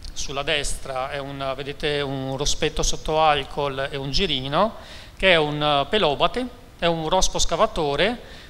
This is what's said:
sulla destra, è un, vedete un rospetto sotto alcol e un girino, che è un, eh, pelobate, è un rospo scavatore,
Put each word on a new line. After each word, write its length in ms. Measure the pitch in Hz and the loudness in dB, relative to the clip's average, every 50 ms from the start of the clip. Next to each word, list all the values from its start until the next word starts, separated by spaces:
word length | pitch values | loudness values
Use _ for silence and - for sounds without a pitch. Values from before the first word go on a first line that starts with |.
| - - - | -14 -12 -8
sulla 280 | - - - 139 139 147 | -6 -6 -4 -4 -4 -2
destra, 680 | 156 160 147 135 - - - - 139 135 127 131 143 | 0 0 0 0 -2 -2 -4 -6 -6 -6 -6 -6 -4
è 60 | 143 139 | -6 -6
un, 360 | 135 139 139 139 139 135 131 | -6 -6 -6 -6 -4 -4 -4
vedete 460 | 131 143 135 143 - - 151 147 143 | -6 -6 -8 -8 -4 -2 -2 0 0
un 360 | 143 135 139 135 135 135 135 131 | -2 -2 -4 -4 -4 -4 -4 -2
rospetto 440 | 147 - - - 165 151 - - 165 | 0 0 0 2 0 0 0 0 0
sotto 380 | - 165 151 - - 156 156 | 0 0 0 -2 0 2 4
alcol 680 | 156 156 147 143 135 - - 156 143 143 131 135 135 143 | 6 6 4 4 0 -4 -4 -4 -2 -2 -2 -4 -4 -4
e 60 | 143 139 | -6 -6
un 140 | 135 143 | -4 -2
girino, 680 | 135 190 196 175 147 131 127 139 143 165 202 226 226 - - - - - - - - - | 0 0 2 2 0 -2 -2 0 2 2 2 2 0 -6 -14 -16 -16 -18 -18 -16 -4 2
che 140 | - 190 | 6 6
è 40 | 175 | 6
un, 260 | 160 151 147 147 151 | 6 6 2 0 0
eh, 240 | 151 151 147 139 139 - | 2 2 2 2 2 2
pelobate, 580 | - 214 185 151 139 131 156 175 - 240 254 247 - - - - - - | 2 2 2 2 2 2 2 0 0 -2 -6 -6 -8 -14 -20 -20 -8 -2
è 60 | 180 | 0
un 240 | 170 170 165 156 156 | 0 0 0 0 0
rospo 280 | 180 185 180 - - 170 | 2 2 2 2 2 2
scavatore, 840 | - - 175 160 208 214 - - 156 143 139 143 175 214 247 233 - - - - - | 0 0 2 2 2 2 2 0 -2 0 2 2 2 0 0 -2 -8 -14 -18 -18 -18